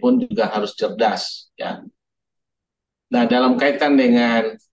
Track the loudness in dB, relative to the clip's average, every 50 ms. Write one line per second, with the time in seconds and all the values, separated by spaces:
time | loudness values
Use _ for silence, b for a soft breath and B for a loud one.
0 | 0 2 2 2 0 -2 -2 -4 -2 -2 -2 -4 -6 -6 -6 -6 -6 -6 -2 -2
1 | -2 -2 0 -4 -8 -10 -12 -16 -20 _ _ -12 -10 -10 -10 -12 -16 -20 _ _
2 | _ _ _ _ _ _ _ _ _ _ _ _ _ _ _ _ _ _ _ _
3 | _ -4 0 0 0 2 2 2 2 2 2 2 0 0 0 0 0 2 4 4
4 | 4 4 4 4 2 2 0 0 -2 -4 -8 -12 _ _